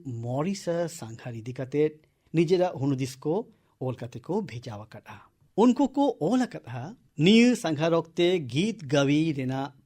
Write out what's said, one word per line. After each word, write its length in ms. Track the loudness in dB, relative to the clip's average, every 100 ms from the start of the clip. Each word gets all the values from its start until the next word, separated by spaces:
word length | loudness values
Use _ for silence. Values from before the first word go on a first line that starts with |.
ᱢᱚᱨᱤᱥᱟᱥ 840 | -8 -8 -4 -4 -4 -4 -4 -4 -4
ᱥᱟᱸᱜᱷᱟᱨ 420 | -8 -14 -12 -12
ᱤᱫᱤ 180 | -12 -10
ᱠᱟᱛᱮᱫ 540 | -10 -4 0 0 -2 _ _ _
ᱱᱤᱡᱮᱨᱟᱜ 400 | 0 2 2 2
ᱦᱩᱱᱩᱫᱤᱥ 400 | -2 -4 -2 -4 -6
ᱠᱚ 180 | -4 -4 -6 _ _ _
ᱚᱞ 140 | -8
ᱠᱟᱛᱮ 240 | -8 -12 -12
ᱠᱚ 140 | -6 -6
ᱵᱷᱮᱡᱟᱣ 380 | -6 -10 -12 -14
ᱟᱠᱟᱫᱼᱟ᱾ 340 | -16 -20 -18 -20 _ _ _ 4
ᱩᱱᱠᱩ 260 | 4 4 0
ᱠᱚ 120 | 2 0 0
ᱚᱞ 200 | 0 0
ᱟᱠᱟᱫᱼᱟ, 400 | -2 -6 -12 -12 -12 -16 _ 2
ᱱᱤᱭᱟᱹ 300 | 6 8 6 4
ᱥᱟᱸᱜᱷᱟᱨ 360 | 0 0 2
ᱚᱠᱛᱮ 340 | 2 0 0 2 2 -2
ᱜᱤᱛ 320 | 0 -2 -4 0
ᱜᱟᱣᱤ 340 | 2 4 2 2 -2
ᱨᱮᱱᱟᱜ 360 | -4 -4 -8 -10